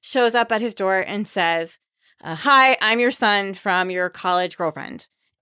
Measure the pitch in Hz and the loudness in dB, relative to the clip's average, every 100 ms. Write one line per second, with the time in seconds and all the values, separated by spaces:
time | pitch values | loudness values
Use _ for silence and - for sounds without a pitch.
0 | - 254 240 240 233 220 233 - 190 190 | -6 0 2 2 0 0 -4 -4 0 0
1 | - 202 208 - 170 165 165 - _ _ | -2 -6 -6 -2 0 0 -4 -12 _ _
2 | _ _ - 160 269 269 262 262 214 226 | _ _ -12 -6 4 6 6 4 2 2
3 | 240 - 220 202 196 185 202 185 185 180 | 0 2 2 2 -2 -6 -2 0 0 -2
4 | 180 - 185 180 180 - 165 147 - 78 | -4 -4 0 0 0 -2 -4 -4 -12 -14
5 | - _ _ _ | -18 _ _ _